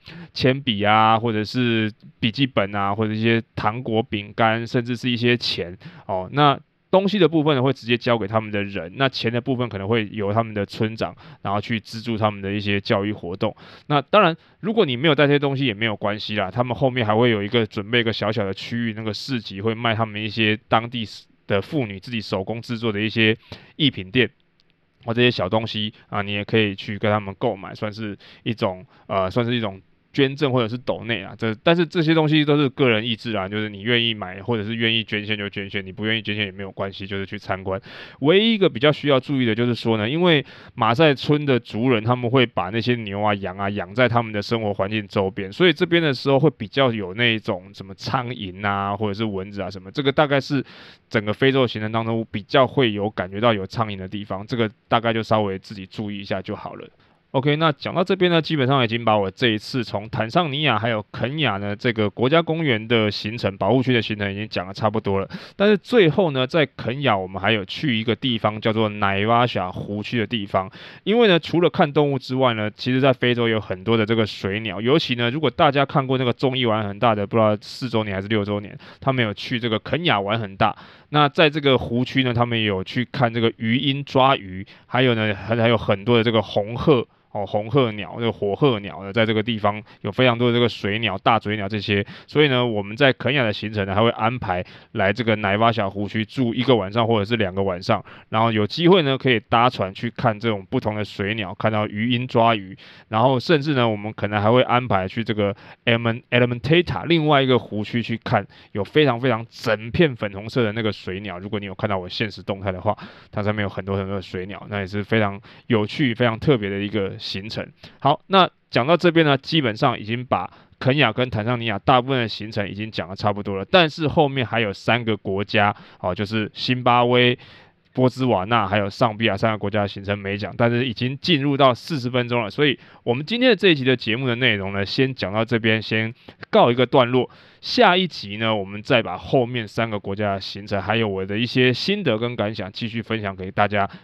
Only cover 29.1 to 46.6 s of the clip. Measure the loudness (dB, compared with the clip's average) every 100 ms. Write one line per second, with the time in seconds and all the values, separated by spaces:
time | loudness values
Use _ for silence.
29.1 | 0 0 0 -2 -2 -4 -10 _ _ _
30.1 | 0 0 2 0 0 0 -4 -6 -6 -4
31.1 | -6 -6 -6 -6 0 2 2 0 0 2
32.1 | 2 4 2 4 2 2 2 2 2 0
33.1 | -6 -4 -6 -4 -4 -6 -6 -2 0 0
34.1 | -4 -8 -10 -4 -4 -4 -2 0 0 -2
35.1 | -6 -4 -6 -6 -8 -8 -8 -8 -6 -4
36.1 | -2 -4 -4 -6 -6 -14 -8 -8 -8 -8
37.1 | -8 -8 -10 -6 -6 -4 -6 -8 -20 -20
38.1 | -2 2 4 4 2 2 4 2 2 2
39.1 | 2 2 0 0 2 0 0 0 0 0
40.1 | 2 4 4 0 -16 -18 -2 0 4 4
41.1 | 4 0 0 2 0 0 -2 2 2 2
42.1 | 0 2 4 2 0 -2 -2 0 -2 -2
43.1 | -2 0 0 -4 -4 -4 -4 -4 0 2
44.1 | 2 -2 -4 -2 -2 -2 -2 -2 -4 -2
45.1 | -2 -2 -4 -10 2 2 2 2 2 2
46.1 | 0 2 4 4 0